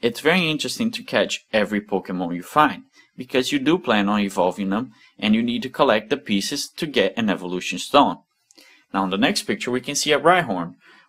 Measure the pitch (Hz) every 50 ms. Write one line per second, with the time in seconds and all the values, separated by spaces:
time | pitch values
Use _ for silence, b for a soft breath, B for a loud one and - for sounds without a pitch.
0 | - 123 113 - - 147 170 185 175 160 156 143 - 127 - - 120 113 - -
1 | - - - 113 98 98 - - _ _ - 110 104 92 107 101 101 - 104 92
2 | - - 98 90 90 87 87 87 87 - - 147 151 147 98 - - _ b b
3 | b b b b 127 127 - 131 131 - 147 143 131 143 165 180 175 135 113 104
4 | 101 98 104 104 101 98 95 98 87 92 90 - 101 95 95 107 127 131 b b
5 | b b b b 98 107 107 113 117 - - - - 131 - - 151 135 110 110
6 | 107 - 143 127 - - 107 98 98 - - 143 - - _ - 175 156 135 123
7 | 95 95 - - 113 104 92 82 90 87 90 92 85 - - 85 - - - 143
8 | 135 104 82 - _ _ _ _ _ _ b b b b b b b b - 98
9 | 98 95 92 98 117 156 208 - - - 113 101 - - 123 127 123 - 143 143
10 | - 147 147 139 - 160 180 185 165 123 101 90 85 87 - - b b b b
11 | b